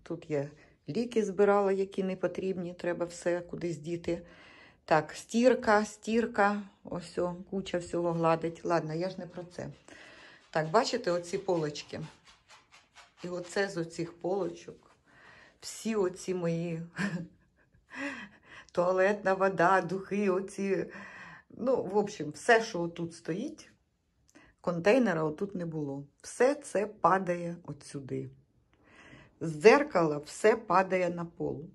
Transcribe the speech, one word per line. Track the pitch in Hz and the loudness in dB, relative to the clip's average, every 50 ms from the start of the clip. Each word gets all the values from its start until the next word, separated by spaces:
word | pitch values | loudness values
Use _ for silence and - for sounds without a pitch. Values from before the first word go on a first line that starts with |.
| - | -12
Тут | - 170 160 - - | -10 -10 -10 -6 -4
я | 151 143 143 147 - - - - _ _ _ - | -2 -2 -2 -4 -8 -16 -20 -20 _ _ _ -6
ліки | 147 220 240 240 - 226 208 | -4 -4 -4 -2 0 0 0
збирала, | 196 185 170 208 202 202 202 202 196 | 0 2 4 6 6 6 6 4 4
які | 196 190 196 190 - - 190 | 2 2 0 -2 -2 -2 -2
не | 190 185 | -2 -2
потрібні, | 185 180 175 180 - 180 190 185 180 180 170 180 | -2 -2 -4 -2 -4 -4 -4 -4 -4 -6 -8 -8
треба | - - 175 175 170 175 | -4 -4 -4 -2 -2 -4
все | 170 175 - - 180 170 175 | -4 -6 -4 -2 -2 0 -2
кудись | 170 175 - 160 165 175 165 143 | -2 -6 -8 -6 -6 -6 -6 -6
діти. | 147 165 170 170 170 - 170 170 - - - - - - - - - - _ _ _ | -6 -6 -6 -4 -4 -4 -4 -4 -6 -10 -20 -20 -20 -20 -20 -20 -20 -20 _ _ _
Так, | - 165 156 160 160 - | 2 4 4 4 0 -6
стірка, | - - - - 226 240 254 240 247 247 226 208 208 214 | -14 -10 -2 2 4 6 6 6 4 4 4 4 4 4
стірка, | 214 - - - - 220 233 220 226 240 - 202 202 208 208 202 - - _ - | 0 -6 -10 -4 0 0 0 0 2 2 2 2 4 2 0 -6 -10 -16 _ -14
ось | - - 175 175 - - - | -10 -10 -10 -10 -8 -4 -2
о, | 175 175 175 180 190 - | -2 -2 -4 -6 -10 -8
куча | 196 196 190 - - 180 | -6 -6 -4 -4 -4 -4
всього | 170 175 - 170 175 175 | -4 -4 -4 -2 0 0
гладить. | 170 170 165 165 165 160 160 165 165 - - | 0 2 2 4 2 2 0 -4 -6 -6 -4
Ладно, | - 175 165 151 156 156 | 0 0 0 0 -2 -4
я | 165 175 185 | -4 -4 -4
ж | 185 185 | -6 -8
не | 180 170 | -10 -12
про | - 180 175 | -12 -12 -14
це. | 175 - - - 143 143 - _ - - - - - - - - - - - _ _ | -12 -10 -10 -10 -10 -12 -16 _ -20 -20 -20 -20 -20 -20 -20 -20 -20 -20 -20 _ _
Так, | - 165 156 160 | -2 -2 0 2
бачите | 160 220 262 262 - 240 - 180 | 2 2 2 2 0 -2 0 0
оці | 175 175 175 - - 196 | -2 -2 -2 -4 -6 -4
полочки? | - - 180 170 156 147 147 - - - - - 156 151 - _ _ - - _ _ _ - - _ _ - - _ _ _ - - - _ - - | -2 0 0 0 0 -2 -4 -8 -10 -12 -12 -12 -12 -12 -16 _ _ -20 -20 _ _ _ -20 -20 _ _ -20 -20 _ _ _ -20 -20 -20 _ -12 -10
І | 175 | -8
оце | 180 175 175 - - 202 196 180 | -6 -8 -8 -4 -2 -2 -2 -2
з | 165 170 | -2 -4
оцих | 165 165 - - 165 - - | -6 -6 -6 -8 -8 -8 -8
полочок. | - - 170 185 196 180 170 - - - - - - _ _ _ _ _ _ _ - - - - - - - _ _ | -8 -4 -2 -2 -2 -2 -4 -6 -10 -14 -18 -20 -20 _ _ _ _ _ _ _ -20 -20 -20 -20 -20 -20 -20 _ _
Всі | - - - - - 220 226 | -16 -16 -14 -8 -6 -2 0
оці | 214 190 180 175 - - - 180 | 0 0 0 -2 -4 -6 -4 -4
мої | 180 170 170 170 165 170 175 165 160 170 - - - 190 202 165 175 - - - _ _ _ _ _ _ _ _ _ _ _ | -2 0 0 -2 -2 -2 -4 -6 -6 -8 -8 -6 -4 -4 -2 -2 -4 -6 -10 -14 _ _ _ _ _ _ _ _ _ _ _
<laughs> | - - 277 285 262 233 208 202 - - _ - - - - - | -10 -8 -8 -8 -8 -10 -12 -16 -18 -20 _ -20 -20 -20 -20 -4
туалетна | - - 175 180 185 185 185 196 208 202 202 190 190 | -2 0 2 2 4 4 4 4 2 2 0 0 2
вода, | 190 190 196 190 165 170 180 190 190 | 2 2 2 4 4 4 6 6 4
духи | 180 165 180 190 - - 190 202 208 196 | 2 0 -4 -6 -4 -4 -2 0 2 2
оці. | 180 185 190 - - - 196 196 190 170 - - - - - - - - - - - - - - | 2 0 -2 -6 -6 -6 -2 -2 0 -2 -2 -4 -8 -14 -16 -16 -18 -18 -18 -18 -20 -20 -20 -20
Ну, | - - 226 254 262 190 - | -12 -4 0 0 0 0 0
в | 175 190 208 | 0 0 0
общем, | 196 196 - - 151 147 | 0 0 -4 -8 -8 -8
все, | 147 - - - 233 220 226 | -10 -2 4 6 6 6 4
що | - - 175 | 2 -4 -4
отут | 170 170 170 - 170 165 - | -4 -4 -4 -6 -8 -8 -10
стоїть, | - - - 165 190 247 320 311 - - - _ _ _ _ _ _ _ _ _ _ _ _ _ - - - _ _ | -10 -8 -8 -6 -6 -6 -8 -10 -14 -20 -20 _ _ _ _ _ _ _ _ _ _ _ _ _ -20 -20 -20 _ _
контейнера | - 185 175 170 170 202 220 269 247 208 175 160 156 | -4 -4 -2 2 4 6 6 6 6 4 2 2 0
отут | 156 151 - 202 196 - | 0 -2 -2 -6 -6 -4
не | 185 175 | -6 -6
було. | 165 156 156 147 139 139 139 143 - _ _ | -6 -6 -4 -4 -4 -6 -8 -10 -12 _ _
Все | - - - - 247 262 285 | -20 -10 0 2 4 4 2
це | 285 - - - 196 208 208 | 0 -4 -4 -4 -2 -2 -4
падає | - - - 170 180 190 196 175 175 175 170 170 170 170 - | -2 2 4 4 4 4 2 -2 -4 -4 -4 -6 -8 -10 -10
от | - 143 - - | -12 -14 -14 -14
сюди. | - - 143 135 131 135 131 135 131 - - _ _ _ _ _ _ _ _ _ _ - - - - - - - - _ _ - | -14 -12 -12 -10 -8 -8 -8 -8 -10 -14 -20 _ _ _ _ _ _ _ _ _ _ -20 -20 -20 -20 -20 -20 -20 -20 _ _ -8
З | 165 | -8
дзеркала | 156 151 151 214 254 285 285 - - 185 170 156 147 147 | -2 6 8 10 10 10 6 4 2 2 2 2 2 -2
все | 147 - - - - 214 233 | -6 -8 -4 2 4 4 4
падає | 220 220 - 170 185 190 185 185 185 180 175 | 4 2 2 2 4 4 2 2 0 0 0
на | 175 170 170 | -2 -4 -6
пол. | 170 - - 156 143 135 131 151 180 - | -8 -8 -6 -6 -6 -4 -6 -10 -14 -16